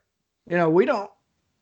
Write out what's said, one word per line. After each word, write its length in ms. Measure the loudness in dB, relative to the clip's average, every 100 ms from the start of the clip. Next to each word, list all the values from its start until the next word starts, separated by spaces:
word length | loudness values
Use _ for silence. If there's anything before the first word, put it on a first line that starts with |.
| _ _ _ _ -6
You 80 | -2
know, 120 | 2
we 140 | 2
don't, 260 | 2 -2 -6 _ _ _ _ _